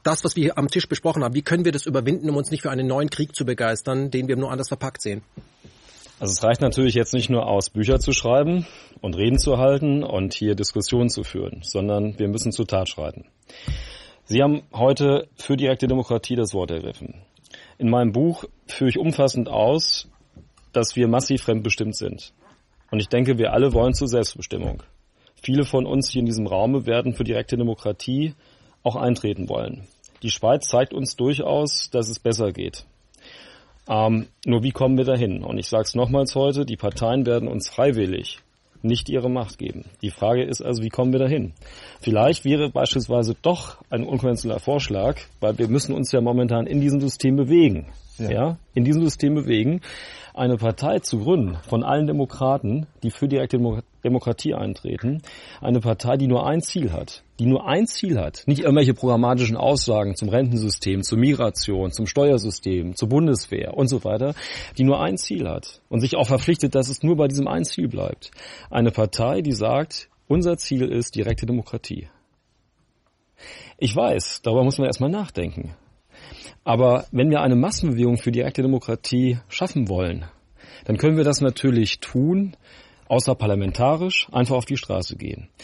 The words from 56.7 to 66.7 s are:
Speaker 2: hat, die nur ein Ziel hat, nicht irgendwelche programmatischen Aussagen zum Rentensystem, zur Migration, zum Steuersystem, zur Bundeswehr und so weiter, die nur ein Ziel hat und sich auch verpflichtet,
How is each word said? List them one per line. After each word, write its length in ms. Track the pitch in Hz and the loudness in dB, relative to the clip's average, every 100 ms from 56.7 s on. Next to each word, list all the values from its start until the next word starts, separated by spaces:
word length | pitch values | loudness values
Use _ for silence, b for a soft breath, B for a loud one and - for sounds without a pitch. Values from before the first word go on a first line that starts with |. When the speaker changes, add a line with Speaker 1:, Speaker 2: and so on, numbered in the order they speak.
| 180 123 | -2 -2
Speaker 2:
hat, 300 | 80 - - _ - | -4 -8 -14 _ -2
die 80 | 117 | 2
nur 200 | 135 190 | 2 2
ein 180 | 160 226 | 0 0
Ziel 320 | - 196 127 | -2 -2 0
hat, 240 | 76 - - | -2 -4 0
nicht 140 | 147 | 2
irgendwelche 340 | 160 147 131 | 4 4 4
programmatischen 640 | 117 127 117 120 127 120 113 | 2 2 4 4 2 2 2
Aussagen 600 | 131 143 - 107 101 95 | 2 2 2 0 0 -2
zum 120 | 107 | 0
Rentensystem, 760 | 117 135 117 107 - 98 98 | 0 2 0 -2 -2 -2 -2
zur 160 | 95 113 | 0 2
Migration, 760 | 131 139 113 - - 95 95 | 4 4 0 -2 -2 -2 -2
zum 140 | - 107 | -4 -2
Steuersystem, 880 | - 143 127 104 - 95 92 87 90 | 2 4 4 0 -4 -2 -2 -2 -4
zur 120 | 110 | 0
Bundeswehr 640 | 139 160 123 - - - | 2 4 2 -2 -6 -4
und 140 | - 131 | 0 0
so 160 | 123 | 0
weiter, 300 | 101 107 135 143 B B B - | -2 -2 -2 -4 B B B 2
die 80 | |
nur 160 | 131 139 | 4 4
ein 160 | 160 190 | 0 -4
Ziel 320 | - - 90 | -4 -4 -4
hat 320 | 82 - - - | -6 -10 -18 -6
und 120 | 117 | -2
sich 160 | 127 139 | 0 0
auch 100 | 123 | 2
verpflichtet, 480 | 131 165 170 - | 2 2 2 2